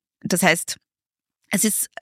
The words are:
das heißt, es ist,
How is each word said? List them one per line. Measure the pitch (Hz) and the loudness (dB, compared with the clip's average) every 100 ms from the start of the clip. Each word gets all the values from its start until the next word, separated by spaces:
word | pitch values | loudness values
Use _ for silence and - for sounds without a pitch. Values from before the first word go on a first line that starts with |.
| _ _ | _ _
das | - 180 | -2 2
heißt, | 180 165 - - _ _ _ _ _ _ - | 4 2 -2 -12 _ _ _ _ _ _ -6
es | 202 | -2
ist, | 214 - - - | 0 -2 -6 -2